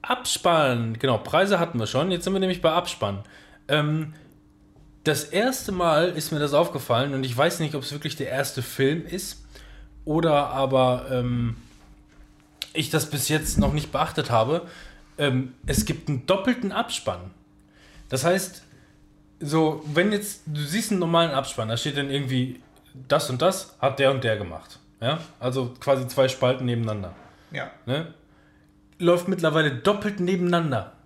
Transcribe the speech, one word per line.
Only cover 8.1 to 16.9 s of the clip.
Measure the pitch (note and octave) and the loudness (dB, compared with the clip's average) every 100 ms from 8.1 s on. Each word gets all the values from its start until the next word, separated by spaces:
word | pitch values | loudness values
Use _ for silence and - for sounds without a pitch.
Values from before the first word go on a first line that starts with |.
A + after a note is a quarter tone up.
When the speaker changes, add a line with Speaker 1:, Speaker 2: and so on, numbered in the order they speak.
| - | -8
Speaker 1:
der | C3+ | -6
erste | C3 C#3 - | -4 -4 -6
Film | B2 - C3+ D#3+ E3 | -8 0 2 2 -6
ist | F3+ - - - - - - - - | -10 -10 -14 -20 -20 -20 -20 -20 -14
oder | - D#3 E3 D3 C#3+ | -2 0 4 4 2
aber, | C3+ C3+ C3 B2+ B2+ - | -2 2 4 4 2 -2
ähm, | B2+ B2 B2 A#2 A#2 - - - - - - - _ _ _ - | -2 0 0 -2 -4 -12 -20 -20 -20 -20 -20 -20 _ _ _ -8
ich | D#3+ C3+ | -4 -2
das | D#3 D3+ | -2 -2
bis | C#3+ B2 | -4 0
jetzt | D3+ D#3 - | 0 0 2
noch | C#3 | 2
nicht | D3+ D3 | 2 -2
beachtet | B3+ D#3+ - B2+ | -2 -2 -2 0
habe. | A#2 A2+ E3 F3 - - - - - | 2 2 0 -4 -18 -20 -20 -20 -2
Ähm, | C#3+ B2+ C3 - - | 0 0 -2 -8 -4
es | C#3+ | -2
gibt | A3 C3+ - | -2 -4 -2
einen | C3+ - | -4 0
doppelten | F#3+ G3 A#3+ G3 | 2 2 0 -2
Abspann. | F#3 A#3 | -4 -4